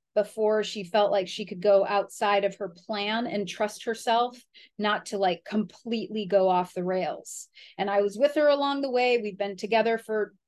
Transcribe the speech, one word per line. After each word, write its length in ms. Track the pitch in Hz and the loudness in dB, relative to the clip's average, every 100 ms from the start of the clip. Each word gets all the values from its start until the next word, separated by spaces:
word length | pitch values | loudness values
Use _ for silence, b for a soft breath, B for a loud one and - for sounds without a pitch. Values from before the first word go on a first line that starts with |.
| _ 214 | _ 0
before 480 | 202 - 214 214 | 0 0 2 2
she 180 | 202 214 | 0 -6
felt 300 | 180 214 208 | -2 2 4
like 160 | 202 185 | 2 0
she 180 | - 202 | -6 -8
could 140 | 185 | 0
go 260 | 208 196 196 | 4 6 6
outside 580 | 202 196 - 208 202 | 0 -2 -2 0 2
of 120 | 196 196 | 0 -2
her 120 | 190 | -10
plan 600 | - - 214 202 226 247 | -12 -10 -6 -4 -4 -4
and 180 | 208 190 | -4 -6
trust 380 | - 208 - | -4 -4 -4
herself 520 | 240 226 247 233 240 247 - B B - | -6 -4 0 2 0 -4 -20 B B -4
not 300 | 208 208 - | -2 -2 -4
to, 100 | 202 | -2
like, 280 | 190 175 | 0 0
completely 800 | - 214 185 - 226 226 190 220 190 | -2 -2 -2 -6 -6 -6 -4 -6 0
go 220 | 202 190 | 2 4
off 260 | 180 185 | 2 0
the 80 | 185 | -4
rails. 640 | 180 185 156 87 - - - B B - | -4 -2 -4 -6 -12 -18 -18 B B -6
And 100 | 196 | 0
I 140 | 202 | 2
was 160 | 202 202 | 0 2
with 160 | 285 | 0
her 140 | 311 294 | 4 4
along 320 | 285 277 277 | 4 0 -2
the 100 | 277 | -2
way. 280 | 247 247 240 | 0 2 0
We've 200 | 214 185 | -2 -6
been 180 | 202 190 | -6 -6
together 420 | 202 220 226 226 | 0 2 2 -2
for, 360 | 220 214 202 - | -2 -4 -4 -8